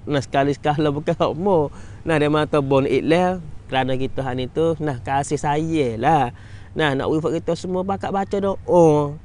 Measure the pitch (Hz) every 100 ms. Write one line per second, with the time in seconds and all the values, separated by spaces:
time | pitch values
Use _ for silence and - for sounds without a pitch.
0 | - 143 - 143 139 139 151 143 151 143
1 | 160 165 160 151 202 170 143 - - -
2 | 165 156 147 151 151 151 135 139 135 135
3 | 131 170 180 185 156 - - 131 131 131
4 | 135 - 135 127 127 - 165 151 151 127
5 | 143 139 139 147 151 147 160 160 127 110
6 | 135 156 120 - - - - - 151 131
7 | 107 156 160 156 - 170 180 185 190 196
8 | - 196 196 202 196 185 - 175 165 147
9 | 143 151